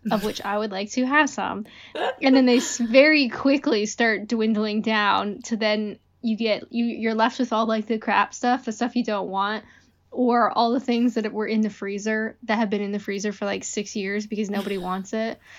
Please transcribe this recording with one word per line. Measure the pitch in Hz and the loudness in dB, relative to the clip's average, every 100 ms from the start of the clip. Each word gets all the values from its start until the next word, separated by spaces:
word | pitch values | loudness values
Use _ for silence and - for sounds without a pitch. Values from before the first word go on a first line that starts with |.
| 214 | -4
of | 220 | -2
which | 208 - | -2 -6
I | 202 208 | -4 -4
would | 220 | -4
like | 190 208 | -6 -6
to | - | -2
have | 254 294 285 | 2 4 2
some." | - 190 202 214 - - - - - | 0 -4 -6 -8 -16 -14 -6 -6 2
And | 269 262 | 6 6
then | 247 | 8
they | 247 | 6
s-, | - - | 2 -4
very | 233 262 294 311 247 | 4 8 8 6 2
quickly | - 269 285 285 220 214 | 0 2 2 2 0 0
start | - 233 208 214 | 0 2 2 -2
dwindling | 226 220 214 214 208 | 0 2 0 0 -2
down | 220 214 202 196 202 196 - | 0 0 2 2 0 -6 -6
to | 220 | -2
then | 214 214 208 - _ _ 233 | 0 0 -4 -10 _ _ -4
you | 220 | -2
get, | 220 202 - | 0 -2 -4
you, | 240 233 | -4 -2
you're | 220 226 | -2 -2
left | 220 226 - | 2 0 0
with | 247 | -2
all, | 220 226 | 0 0
like, | 220 214 | -2 -2
the | 220 | -4
crap | - 202 202 | 0 0 0
stuff, | - 247 262 | -2 -2 -2
the | 240 | -4
stuff | 214 240 247 | -6 -4 -2
you | |
don't | 226 202 180 | -2 -4 -4
want, | 190 202 214 - - _ _ _ | -4 -4 -4 -10 -20 _ _ _
or | - 247 240 214 | -2 2 4 2
all | - 233 | 2 2
the | 247 | 0
things | 247 233 240 226 | 0 2 2 0
that | 214 | -4
were | 208 214 | -4 -2
in | 220 | 0
the | 214 | 0
freezer | - 196 202 214 220 220 - | -4 -8 -6 -2 -2 -4 -8
that | 233 220 | -4 -2
have | 214 | 0
been | 202 | -2
in | 202 | -2
the | 202 | -6
freezer | 208 196 208 | -6 -4 -4
for, | 196 | -4
like, | 202 196 | -4 -6
six | - - 208 | -6 -8 -6
years | 214 190 208 208 | -6 -4 -4 -6
because | 208 202 | -6 -4
nobody | 202 196 196 | -4 -4 -6
wants | 180 190 190 | -4 -6 -6
it. | 220 226 - - | -4 -4 -6 -16